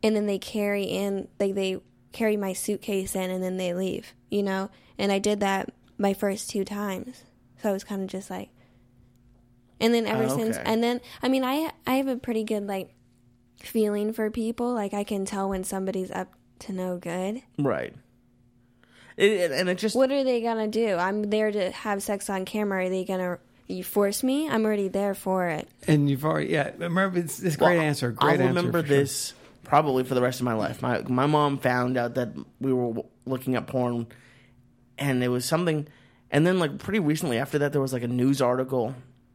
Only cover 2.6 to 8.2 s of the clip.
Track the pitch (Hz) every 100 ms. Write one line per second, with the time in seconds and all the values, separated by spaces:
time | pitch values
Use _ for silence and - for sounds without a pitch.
2.6 | - 202 - 196 190 190 185 185 185 185
3.6 | 185 180 190 - - - _ 202 202 190
4.6 | 196 - - - 196 196 208 208 202 196
5.6 | - - _ _ 196 196 208 196 - 208
6.6 | 196 202 208 185 247 254 - _ _ -
7.6 | 214 196 - 196 190 190